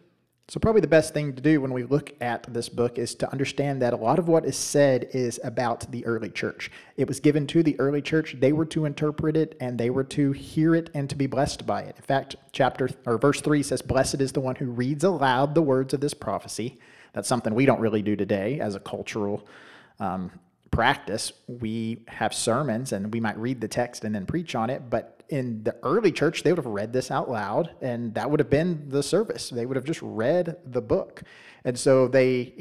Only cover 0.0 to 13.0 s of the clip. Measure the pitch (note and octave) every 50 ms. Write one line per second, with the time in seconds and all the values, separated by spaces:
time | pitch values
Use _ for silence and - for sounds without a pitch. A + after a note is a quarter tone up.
0 | _ _ _ _ _ _ _ _ _ - - D3+ - A3 A3 G#3+ D#3+ D3 E3 D#3
1 | D3+ - - D3+ D3 C#3+ B2+ C3 C3 D#3 D#3+ D3 C3 C3 B2+ B2 A#2+ B2 C#3 D3+
2 | C#3+ - - - B2 A#2+ A2+ - - B2+ A2+ A#2 A2+ - - - A#2 A#2+ - C3
3 | A#2+ A2+ - - C3+ - - C#3 C3+ - - - C#3 C#3+ C#3 C3 B2+ A#2+ A#2+ G#2+
4 | A2 A2+ C#3+ F3+ E3+ E3+ E3 D#3+ - C3+ C3+ - - - - C#3+ C#3+ C#3 C3 B2
5 | - - - C3 B2+ A#2 - - - B2+ A2+ B2+ B2 A#2 A#2 - - - B2+ B2
6 | - A2+ A#2 A2 A2 F2+ - - - G#2 - - - - - - - - _ -
7 | C3+ - C3 - - D3+ C#3+ D3+ C#3+ C#3 - E3 E3 D3+ C3+ - C3 C#3 D3 D3
8 | C#3 - D#3+ D#3+ D#3 - - B2 C3 C3+ D3+ D#3 D#3+ D#3 - D#3+ D#3 D3 C#3+ -
9 | D#3 D3+ D3 - D#3+ D#3 D3+ D#3+ D#3 D#3 - - B2+ B2 B2 A#2 A#2 B2 B2+ C3+
10 | C3 C3+ - D3 C#3+ C#3 C3+ C#3 - - - D#3+ D#3 E3 E3 E3 E3 - - D3
11 | C#3 C#3 - C#3 C3+ C3 A#2+ B2+ D3 C#3+ - - A#2+ A2+ G#2 G2+ G2+ G2 - -
12 | - - C3+ C3+ C3 - - - _ _ - - C3+ B2 - - C3 B2+ - -